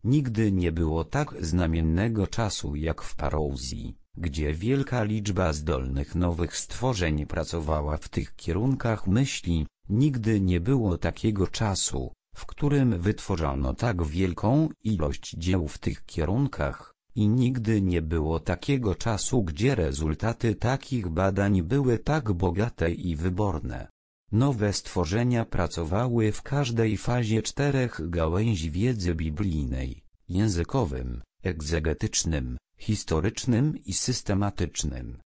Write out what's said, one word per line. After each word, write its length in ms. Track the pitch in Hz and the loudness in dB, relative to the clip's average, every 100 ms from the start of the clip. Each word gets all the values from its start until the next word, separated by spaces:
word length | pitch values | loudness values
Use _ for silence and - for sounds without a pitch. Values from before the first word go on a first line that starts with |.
Nigdy 480 | 104 147 127 107 110 | 4 2 2 2 4
nie 200 | 95 87 | 4 2
było 320 | 82 80 80 | 2 0 0
tak 320 | 78 139 147 - | 0 -2 -2 -4
znamiennego 840 | 82 87 85 82 80 82 113 110 95 | 0 2 2 2 2 2 2 0 0
czasu 480 | - 110 - 76 73 | 0 -2 -2 -4 -4
jak 260 | 78 76 | -4 -4
w 140 | - - | -6 -4
parouzji, 800 | 71 76 73 67 64 58 62 60 - - | -2 0 -2 -4 -8 -8 -10 -12 -18 -6
gdzie 360 | 85 71 76 | -4 -2 -2
wielka 500 | 78 104 139 131 120 | -2 0 0 0 -2
liczba 500 | 104 107 101 95 90 | 0 -2 -2 0 0
zdolnych 640 | 76 76 69 65 67 71 85 | 0 -2 -2 -2 -4 -2 0
nowych 420 | 87 82 85 - | 0 0 -2 -4
stworzeń 680 | - - 127 107 85 76 73 | -6 -2 -2 0 0 0 -2
pracowała 720 | - 78 85 78 78 73 76 | -4 -4 -4 0 0 0 -4
w 120 | - | -4
tych 260 | 117 71 - | -6 -6 -8
kierunkach 720 | - 85 123 131 120 110 - | -4 0 0 0 0 0 2
myśli, 600 | 104 139 - - 82 73 _ - | 2 2 -2 0 0 0 _ -2
nigdy 520 | 104 151 127 110 107 | 2 2 2 2 2
nie 180 | 95 87 | 4 2
było 380 | 87 135 107 85 | 2 2 2 0
takiego 500 | 85 - 113 104 90 | -2 0 0 2 0
czasu, 680 | - 110 92 - 69 64 - _ - | 0 0 0 0 -2 -6 -12 _ -14
w 100 | - | -12
którym 540 | - 147 143 127 90 | -2 2 4 4 4
wytworzono 720 | 90 - - 92 76 69 65 | 2 0 -2 0 0 0 -2
tak 320 | - 120 90 78 | 0 0 0 -2
wielką 640 | 85 92 80 107 143 156 - | 0 0 2 2 4 2 -2
ilość 520 | 110 98 73 - - - | -2 0 0 -2 -8 -4
dzieł 300 | 85 92 76 | 0 2 0
w 100 | - | -4
tych 280 | - - - | -4 -4 -8
kierunkach, 880 | - 78 110 139 - 71 - - _ _ - | -2 0 0 0 -2 -4 -4 -14 _ _ 0
i 120 | 104 | 2
nigdy 540 | 120 123 131 110 110 | 4 2 2 2 2
nie 200 | 95 87 | 2 0
było 380 | 80 85 76 82 | 0 0 0 0
takiego 560 | - 90 - 139 110 87 | 0 -2 0 0 0 0
czasu, 480 | 117 107 - 117 | 0 0 0 0
gdzie 320 | 90 76 120 135 | 0 0 2 2
rezultaty 800 | 78 69 78 78 110 117 113 95 | 0 0 -2 0 -2 0 0 0
takich 540 | 117 135 - 123 90 | 0 -2 -2 -4 -2
badań 520 | 80 95 98 101 95 | 0 2 2 4 2
były 380 | 85 139 127 113 | 2 2 2 2
tak 340 | - 156 110 | 2 0 0
bogate 580 | 87 90 87 113 - 85 | 0 0 0 -2 0 0
i 240 | 85 90 78 | 0 -2 0
wyborne. 720 | 90 90 104 78 64 62 - _ _ _ _ | -2 0 0 -2 -4 -8 -12 _ _ _ _
Nowe 420 | 104 139 120 104 | 2 4 2 0
stworzenia 720 | 92 - 95 82 104 123 120 113 | 0 -4 -2 0 2 2 2 0
pracowały 840 | - 85 - 80 95 123 117 110 | 0 0 -2 -2 0 2 2 2
w 100 | 107 | 0
każdej 560 | - 139 131 117 110 101 | -2 -2 0 2 2 0
fazie 440 | - 123 110 110 | 0 0 2 0
czterech 680 | 107 - 143 135 123 - 80 | 0 0 0 2 0 -4 -4
gałęzi 640 | 85 80 90 113 98 80 | 0 2 2 2 0 -2
wiedzy 440 | 80 120 113 90 80 | 0 0 0 0 0
biblijnej: 880 | 78 73 92 78 65 65 65 64 - _ - | -2 -2 0 0 -2 -2 -4 -8 -16 _ -4
językowym, 920 | 87 110 87 82 139 92 64 64 60 - _ | 0 2 2 0 0 0 -2 -6 -8 -12 _
egzegetycznym, 1160 | 95 80 73 82 80 76 - - 82 78 64 62 _ _ | -4 -4 -2 0 0 -2 -2 -2 0 -2 -4 -8 _ _
historycznym 1000 | - 107 - 80 95 - - 113 151 - - | -2 -2 0 0 0 -2 0 2 2 -2 -4
i 80 | |
systematycznym. 1200 | 95 - 123 - 98 101 - 82 - 78 64 58 58 _ | 0 0 -2 0 0 0 -2 -4 -2 -6 -6 -10 -14 _